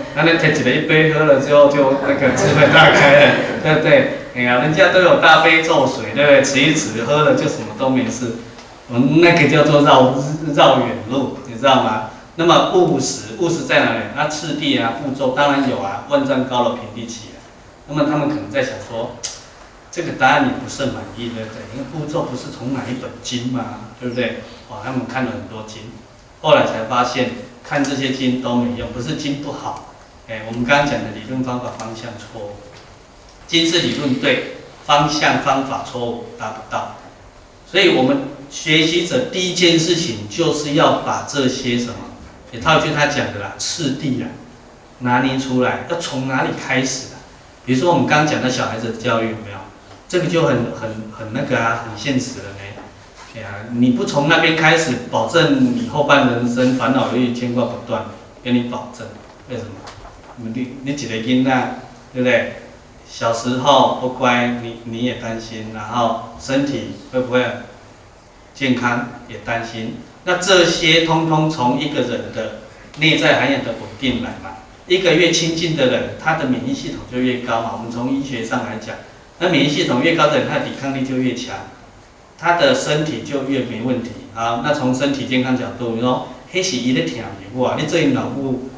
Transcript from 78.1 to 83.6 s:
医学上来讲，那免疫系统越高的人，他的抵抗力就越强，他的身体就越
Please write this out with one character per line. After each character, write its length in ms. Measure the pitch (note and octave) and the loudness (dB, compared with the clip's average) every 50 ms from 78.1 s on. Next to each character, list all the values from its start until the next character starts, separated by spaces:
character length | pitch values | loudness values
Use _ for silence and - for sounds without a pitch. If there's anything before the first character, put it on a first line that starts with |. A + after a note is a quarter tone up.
| C#3 | -2
医 120 | C#3 C3+ | -2 -4
学 200 | - B2 A2+ A2 | -4 -6 -6 -6
上 200 | A2 C3+ B2 A#2 | -4 -4 -4 -4
来 140 | G#2+ A2 G#2+ - | -6 -8 -10 -10
讲， 120 | - - - - - - - - - - - | -10 -12 -14 -16 -18 -20 -20 -20 -20 -8 -4
那 100 | E3+ F3+ | 0 2
免 160 | E3+ C#3 C#3+ | 2 2 2
疫 40 | D3 | 2
系 160 | - F3+ E3 | 2 0 0
统 180 | - B2+ B2 C#3+ | 0 0 2 2
越 140 | E3 - | 2 2
高 100 | D#3+ D3+ | 4 2
的 120 | D3 - B2+ | 2 2 2
人， 100 | A#2 - | 0 0
他 100 | D3 C3+ | -2 -4
的 60 | - | -4
抵 80 | A2+ - - | -4 -6 -6
抗 120 | C#3 C#3 C3+ | -6 -6 -4
力 80 | C3+ B2+ | -4 -4
就 140 | B2+ B2+ B2+ | -4 -2 -2
越 140 | B2+ B2 A#2 | -2 -2 -2
强， 200 | - - - - - - - - - - - - - - - - - - - - - | -4 -6 -10 -10 -12 -14 -16 -20 -20 -20 -20 -20 -20 -20 -20 -20 -20 -20 -20 -16 -4
他 180 | E3 E3+ E3+ | -2 0 2
的 180 | F3 F#3 - - | 4 4 2 2
身 300 | - - - D3 D#3 D#3 | 2 0 0 0 0 0
体 180 | - B2 A#2 - | -2 -4 -6 -6
就 220 | - C#3 C3+ B2+ C3+ | -6 -6 -4 -2 -2
越 120 | C#3 B2+ | -2 -2